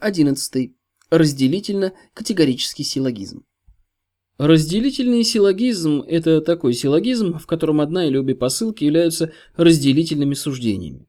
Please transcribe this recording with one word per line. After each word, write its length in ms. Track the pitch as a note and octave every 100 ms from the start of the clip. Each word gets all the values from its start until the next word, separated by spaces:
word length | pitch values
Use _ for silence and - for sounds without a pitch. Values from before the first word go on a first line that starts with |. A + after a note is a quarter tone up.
одиннадцатый. 720 | G#3 F#3 C#3+ C3+ - C3 B2+ _ _ _ -
Разделительно-категорический 1700 | E3 D#3 C3+ C3 F3+ G3+ G3 F#3+ - _ - A3+ F#3 D3 B2 - -
силлогизм. 640 | C#3+ C#3 C3+ A2 G2 - - _ _ _ _ _ _ _ _ -
Разделительный 880 | C#3+ D#3+ D#3 G3 C4+ C4+ B3 A#3+
силлогизм — 760 | A3+ A3+ G3 F#3+ B3 G#3 D#3+ D3 -
это 340 | E3 E3 D#3
такой 320 | D#3 E3+ C3
силлогизм, 640 | A#2+ C#3 D3+ A3 B3 G3 D#3+
в 100 | -
котором 320 | D#3+ D#3 D3+
одна 260 | D3 F3+ D#3+
или 120 | C3+
обе 180 | C3 B2+
посылки 480 | D#3 - A3+ G#3+
являются 480 | D3 D#3+ E3+ D#3+ D#3+ - _ -
разделительными 760 | E3+ D#3+ C#3 C3+ E3 D3+ C#3
суждениями. 760 | C#3 D3+ B2+ A#2 G2 D#2+ C2+